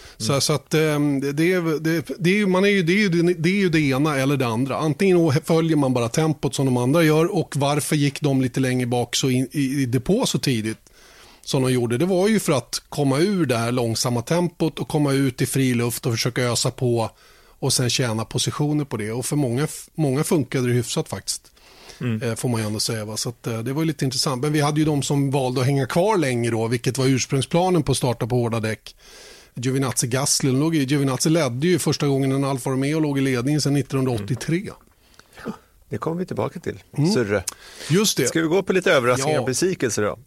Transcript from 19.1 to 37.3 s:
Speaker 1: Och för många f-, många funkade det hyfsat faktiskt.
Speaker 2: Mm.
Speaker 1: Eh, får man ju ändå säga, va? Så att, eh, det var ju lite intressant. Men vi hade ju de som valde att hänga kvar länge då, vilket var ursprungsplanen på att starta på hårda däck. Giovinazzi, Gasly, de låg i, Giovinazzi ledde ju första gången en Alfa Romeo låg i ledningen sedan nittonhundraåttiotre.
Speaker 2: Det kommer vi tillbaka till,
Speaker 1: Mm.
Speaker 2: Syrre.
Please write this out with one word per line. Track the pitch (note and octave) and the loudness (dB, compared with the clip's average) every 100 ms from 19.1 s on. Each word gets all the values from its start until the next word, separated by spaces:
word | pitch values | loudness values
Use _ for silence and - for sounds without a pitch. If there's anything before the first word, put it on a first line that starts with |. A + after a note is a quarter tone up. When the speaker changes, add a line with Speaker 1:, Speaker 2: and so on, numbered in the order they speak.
Speaker 1:
Och | A#2 B2 | -6 -2
för | D3 | 0
många | C3+ A#2+ | 0 0
f-, | D3+ - - | -2 -6 -10
många | - D3+ C3 | -2 0 0
funkade | D#3 F3 - C#3 B2 | 2 0 0 0 2
det | |
hyfsat | A#2+ A#2 - D3+ | 2 0 -4 -6
faktiskt. | - - - - _ - - - - | -8 -8 -10 -12 _ -20 -20 -20 -8
Speaker 2:
Mm. | B2+ A2 | -4 -2
Speaker 1:
Eh, | A#2+ | -2
får | A2+ C3+ | -2 -2
man | A2+ | -2
ju | G#2+ | -2
ändå | A2 | -4
säga, | - A2+ | -4 -4
va? | G#2+ G#2+ | -6 -8
Så | C3 | -8
att, | A#2 - | -8 -6
eh, | A2+ | -6
det | A#2 | -4
var | C#3 | -2
ju | D#3+ | -2
lite | D3 | -2
intressant. | C#3 B2+ D#3+ B2+ | -2 -2 -2 -2
Men | D3 | 0
vi | D3+ | 0
hade | D3 D3+ | 2 2
ju | D#3 | 2
de | C#3+ | 0
som | C#3 C#3+ C#3 | 0 0 2
valde | C#3 B2+ B2+ | 0 0 0
att | B2+ | 2
hänga | C#3 C3 | 2 2
kvar | E3 G3 G#3 | 2 2 2
länge | C#3 B2 A#2 | 2 0 0
då, | A2+ A2+ | 0 0
vilket | A#2+ C3+ B2 | -2 -2 0
var | C3 | 2
ursprungsplanen | C3 - C#3 C3+ E3+ F#3 F3+ | 2 0 -2 0 0 2 2
på | B2+ | 2
att | C3 | 0
starta | C3 A#2 A#2+ | 0 -2 -2
på | B2 | 0
hårda | A#2+ A2+ | 0 -2
däck. | A2 G#2+ - - - - - - - | -4 -6 -10 -20 -20 -20 -20 -20 -18
Giovinazzi, | - B2 C3 C3 A2+ A#2+ | -6 -2 0 0 -2 -2
Gasly, | C3 C#3+ - C#3+ | 0 0 0 2
de | B2+ | 2
låg | D#3 D#3+ | 2 0
i, | |
Giovinazzi | C3 C#3+ C#3 B2+ E3 | 0 0 0 0 0
ledde | E3 C#3 A#2+ E3+ | 2 0 0 0
ju | E3+ | 2
första | - C#3 D3 | 0 0 0
gången | C#3 C3+ | 0 0
en | C3+ | 0
Alfa | C#3 C3+ C#3 | 0 -2 -2
Romeo | C3 C#3 D#3 | -2 0 0
låg | D3+ C3+ | 0 0
i | |
ledningen | C3+ B2 B2 D3+ | 0 0 0 0
sedan | C#3 | 2
nittonhundraåttiotre. | C#3+ - C3+ C3 A#2 G2+ B2+ - E3 A3 - _ _ _ - - - - - _ _ - | 0 0 -2 0 -2 -4 -4 -2 -4 -4 -14 _ _ _ -20 -20 -16 -12 -12 _ _ -10
Speaker 2:
Det | A2 | -6
kommer | - F3 | -4 -4
vi | F#3 | -4
tillbaka | A#2 B2 F3 | -4 -4 -6
till, | - G2+ - - | -10 -10 -8 -2
Speaker 1:
Mm. | D#3 | 0
Speaker 2:
Syrre. | G#3+ G#2 | 2 0